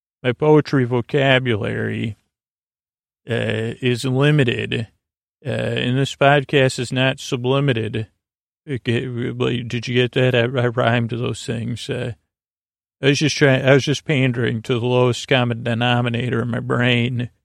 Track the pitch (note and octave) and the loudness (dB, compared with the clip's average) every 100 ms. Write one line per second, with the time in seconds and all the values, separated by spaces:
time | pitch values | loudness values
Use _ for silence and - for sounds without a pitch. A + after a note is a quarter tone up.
0 | _ _ B2+ A#2+ D3+ D3+ - C#3 A#2+ B2 | _ _ -4 0 4 4 4 2 0 0
1 | - D3 C3+ B2+ B2+ G#2+ A#2 A2+ A2 G#2+ | 0 0 2 2 2 -2 -2 -4 -4 -4
2 | A2+ G#2+ _ _ _ _ _ _ _ _ | -6 -8 _ _ _ _ _ _ _ _
3 | _ _ - A#2 A2+ A2 A2+ - B2+ A#2+ | _ _ -6 -4 -4 -4 -6 -4 -2 0
4 | C3 C3 C#3+ D3+ B2+ A2 A2+ B2 A2 _ | -2 0 2 4 2 0 -4 -4 -6 _
5 | _ _ _ _ C#3+ A#2+ A#2 A#2 B2+ B2+ | _ _ _ _ -8 -4 -4 -2 -2 0
6 | C3+ - C#3 D3 C3 D3 C3 - B2+ C3 | -2 2 4 4 2 2 2 0 -4 -2
7 | C3 C3 - C3 B2 C#3 C#3+ A2+ A2 A#2 | -2 -2 -6 -4 -2 0 0 0 -2 -6
8 | A2 _ _ _ _ _ - A2+ - A#2 | -8 _ _ _ _ _ -10 -8 -2 -2
9 | B2+ A#2+ B2 A#2+ B2+ B2 A#2+ A#2+ A2+ B2 | -2 -6 -6 -2 -2 -2 -4 -6 -2 0
10 | B2+ C3+ B2+ B2 A#2 C3 A#2+ A#2 A#2+ A#2+ | 2 2 2 2 0 0 -2 0 2 2
11 | A#2 A#2 A#2+ A2+ - A#2 A#2 A#2+ - B2 | 0 -4 -6 -6 -8 -6 -6 -8 -6 -6
12 | A#2+ A#2 _ _ _ _ _ _ _ _ | -6 -10 _ _ _ _ _ _ _ _
13 | C#3 C#3 D3+ - C#3+ C3 C3 C#3 D3+ C3+ | 0 2 2 4 4 4 6 4 4 -4
14 | - C3 C3 B2 A#2+ A#2 - B2 A#2+ B2+ | -2 0 0 0 -2 -2 -2 -2 0 2
15 | B2+ A#2 - C3 B2 A#2 B2 A2+ B2 B2 | 2 0 0 2 2 -2 -2 0 2 2
16 | A#2+ A#2 B2 A#2+ A#2+ A#2 B2 B2+ B2 A#2+ | 0 -2 -2 -2 -2 -4 -2 0 2 2
17 | A#2 A#2+ A#2 _ | 0 -2 -6 _